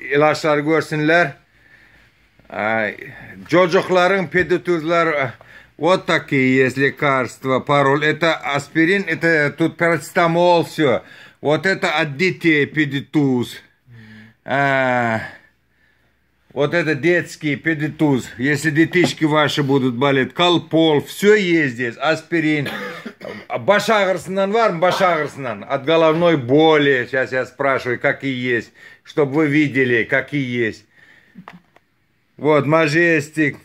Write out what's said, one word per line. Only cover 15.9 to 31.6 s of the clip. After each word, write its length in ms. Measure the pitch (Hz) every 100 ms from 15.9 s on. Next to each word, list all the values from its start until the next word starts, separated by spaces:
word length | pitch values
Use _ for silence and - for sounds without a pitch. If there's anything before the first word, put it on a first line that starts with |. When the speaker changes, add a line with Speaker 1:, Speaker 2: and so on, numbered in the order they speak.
| _ _ _ _ _ _
Speaker 1:
вот 200 | - 147
это 220 | 170 156
детский 640 | 147 156 175 165 - 156 127
педитуз. 720 | 160 156 151 - 151 131 - -
Если 320 | 131 147 156
детишки 540 | 147 160 175 165 -
ваши 400 | 156 151 143 156
будут 320 | 139 139 131 117
болеть, 360 | 143 135 127
Калпол, 720 | - 175 170 - 156 160 147
все 300 | 143 - 202
есть 400 | 214 180 165 143
здесь. 220 | 117 123 113
Аспирин. 720 | 143 160 - 170 156 151 135 - - - 208 - - 110 - 127
Баш 300 | 117 202 202
ағырсынан 640 | 214 190 175 - 190 196
бар 200 | 220 220
ма? 60 | 170
Баш 220 | 180 175
ағырсынан. 640 | 185 160 143 139 131 104
От 200 | 107 135
головной 520 | 127 165 160 160 175 160
боли. 720 | 117 147 160 156 143 131 113
Сейчас 220 | 131 120
я 120 | 131
спрашиваю, 540 | 127 - 139 127 127 120
какие 580 | 143 131 139 127 127 117
есть. 160 | - _ - -
Чтоб 280 | - - 139
вы 180 | 143 156
видели, 560 | 147 147 131 127 120
какие 420 | 101 135 127 147 127
есть. 380 | 123 113 - _ _ _ _ _ - - 180